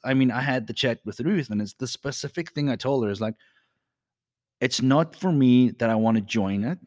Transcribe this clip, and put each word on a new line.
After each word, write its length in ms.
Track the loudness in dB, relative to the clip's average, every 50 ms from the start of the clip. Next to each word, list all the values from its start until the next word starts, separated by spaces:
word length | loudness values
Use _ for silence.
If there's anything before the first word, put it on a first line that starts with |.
| -4
I 100 | 0 2
mean, 160 | 2 2 2
I 100 | 2 0
had 240 | -2 -2 -2 -2 -4 -6
the 40 | -4
chat 260 | -2 -2 -2 -2 -2 -6
with 160 | -10 -8 -4
Ruth, 300 | -2 -2 0 -2 -2 -2
and 100 | -4 -4
it's 120 | -4 -6 -8
the 120 | -8 -8 -8
specific 640 | -8 -8 -8 -8 -8 -8 -10 -8 -8 -10 -10 -8
thing 160 | -6 -4 -2 -2
I 60 | -2
told 280 | -2 -2 -2 0 0 0
her 60 | -2
is, 100 | -2 -4
like, 140 | -4 -6 -6 -10 _ _ _ _ _ _ _ _ _ _ _ _ _ _ _ _ _ _ _ _ _ _ _ _
"It's 220 | -4 -4 -2 0
not 340 | 2 2 4 2 2 0 -4
for 160 | -4 -2 0
me 380 | 2 4 6 6 6 6 6 4
that 180 | 2 0 0 0
I 60 | 2
wanna 240 | 2 2 2 2 0
join 440 | 0 -2 -2 -2 0 0 -2 -2 -2
it. 140 | -4 -6 -8 -12